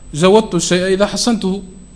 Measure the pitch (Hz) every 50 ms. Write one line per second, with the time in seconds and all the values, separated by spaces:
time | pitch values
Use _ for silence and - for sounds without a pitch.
0 | - - - 147 175 185 202 220 220 208 180 170 - - 180 180 180 190 190 185
1 | 202 196 202 196 - 247 233 196 - 185 190 202 - - - - - - -